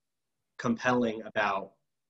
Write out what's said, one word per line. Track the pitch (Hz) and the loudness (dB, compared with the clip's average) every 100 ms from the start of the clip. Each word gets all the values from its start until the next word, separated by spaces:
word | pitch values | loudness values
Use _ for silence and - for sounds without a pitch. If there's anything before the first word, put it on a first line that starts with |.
| _ _ _ _ _ - | _ _ _ _ _ -6
compelling | 123 117 127 123 117 110 | -2 0 2 2 2 -2
about | 107 110 104 98 95 _ _ _ _ | -6 0 0 0 -6 _ _ _ _